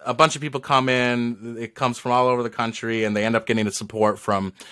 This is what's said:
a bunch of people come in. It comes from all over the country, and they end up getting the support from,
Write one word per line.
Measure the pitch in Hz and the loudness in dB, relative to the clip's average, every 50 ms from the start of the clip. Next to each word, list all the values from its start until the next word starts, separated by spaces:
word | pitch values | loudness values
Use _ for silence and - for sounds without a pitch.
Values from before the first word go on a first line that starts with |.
| - | -6
a | 123 120 | -4 4
bunch | 117 160 156 156 | 4 4 4 4
of | 143 | -2
people | 151 147 131 135 | -6 -6 -6 -8
come | - - 143 131 131 131 | -2 2 2 2 4 4
in. | 127 123 123 123 120 120 120 120 120 98 110 120 113 | 2 2 2 2 0 0 -2 -2 -4 -6 -10 -12 -10
It | 113 117 110 - | -10 -10 -10 -4
comes | - 139 123 117 | -2 -2 -2 -2
from | - - 123 | -4 -2 0
all | 123 127 127 | 2 2 4
over | 127 123 123 120 | 2 2 0 -2
the | 113 | -4
country, | - - 117 113 113 - - 117 113 113 110 | -4 -4 -4 -4 -4 -6 -4 -4 -2 0 0
and | 104 104 | 0 0
they | 104 107 | 0 2
end | 113 113 | 2 2
up | 110 - | 0 2
getting | - 113 113 107 | 0 0 0 0
the | 104 | 0
support | - - 107 - - 107 107 107 101 - | -2 -4 -8 -8 0 2 2 2 2 0
from, | - - 101 98 98 95 - - - - | -2 -2 0 0 0 -4 -8 -10 -20 -20